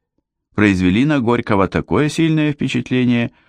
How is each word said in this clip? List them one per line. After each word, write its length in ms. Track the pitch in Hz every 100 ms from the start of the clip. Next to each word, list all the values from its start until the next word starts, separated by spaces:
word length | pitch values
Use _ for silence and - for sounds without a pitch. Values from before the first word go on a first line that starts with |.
| _ _ _ _ _ -
произвели 480 | 104 92 90 98
на 160 | 147 147
Горького 480 | 113 120 117 104 92
такое 400 | 82 73 90 147
сильное 440 | - 160 156 151
впечатление, 760 | 143 135 123 120 127 123 120 117 -